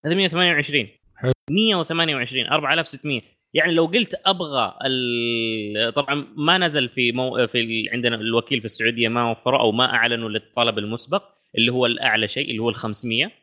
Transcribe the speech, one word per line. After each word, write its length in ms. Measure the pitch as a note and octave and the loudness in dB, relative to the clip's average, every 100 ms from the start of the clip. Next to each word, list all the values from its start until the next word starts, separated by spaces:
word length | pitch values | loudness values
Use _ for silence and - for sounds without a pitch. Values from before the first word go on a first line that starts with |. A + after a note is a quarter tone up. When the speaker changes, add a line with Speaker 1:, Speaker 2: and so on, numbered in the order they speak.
Speaker 1:
هذا 1300 | D3+ F3+ F#3+ E3 F3+ D3+ C#3+ D3 G2+ _ _ - B2+ B2+ - | 0 0 2 2 4 4 4 2 0 _ _ -4 -2 -2 0
مية 260 | E3 A3 F#3+ | 2 2 2
وثمانية 380 | D#3+ E3 E3 C#3 | 0 0 0 0
وعشرين. 300 | A#2+ C3 A#2 | -2 -2 0
Speaker 2:
حلو. 80 | |
Speaker 1:
أربعة 200 | D#3 C#3+ | 0 2
آلاف 120 | D#3+ D#3+ | 0 -2
وستمية. 340 | C3+ D3+ C3 - _ _ | -6 -4 -6 -8 _ _
يعني 180 | D3+ E3 | 0 2
لو 120 | E3 E3 | 4 4
قلت 280 | G3+ A3+ - F#3+ | 2 0 -2 0
أبغى 480 | F#3 D#3+ C#3 G#2 - C3+ | 0 0 0 -2 -2 -2
ال-، 1040 | C3 B2 A#2+ A#2 A#2 A2+ A2 G#2 G#2+ A#2 | 0 0 0 0 0 -2 -2 -4 -2 0
طبعًا 320 | B2+ C#3+ C#3+ C#3 - | 0 -2 -2 -4 -4
ما 220 | D3+ F#3 | 0 2
نزل 300 | F3 D3 B2 | 2 0 -2
في 240 | - A#2+ | 0 0
مو-، 340 | A#2+ C3 B2 A#2+ | 0 -2 0 0
في 140 | B2 | 0
ال-، 280 | A2+ A2+ A2 | -2 -4 -4
عندنا 240 | A#2 A#2+ A#2 | -2 -2 -2
الوكيل 420 | A2+ A2+ - C3 | 0 -2 0 -6
في 60 | |
السعودية 440 | A2 - A2+ A#2 A2+ | -4 -2 -2 0 0
ما 220 | A#2+ A#2+ | 0 -2
وفره 300 | A2+ - C3 | -2 0 2
أو 120 | A#2 | 2
ما 120 | A2 | 2
أعلنوا 440 | B2+ A#2 A#2 A#2 A2+ | 2 2 0 0 -4
للطلب 500 | G#2+ - - A#2 G#2+ | -6 -6 -2 0 0
المسبق 440 | G#2 A#2 - F#3+ - _ _ - | -6 -8 -4 -6 -6 _ _ 0
اللي 140 | A#2 | 0
هو 140 | B2+ B2 | 2 0
الأعلى 420 | A#2 B2+ A2 G#2+ | 0 0 0 -2
شيء 220 | - C#3+ | -4 -6
اللي 80 | A2+ | -2
هو 100 | A#2 | -2
الخمسمية. 600 | G#2+ A2+ G#2 A#2+ A2+ F3 _ | -2 -6 -6 -4 -2 -4 _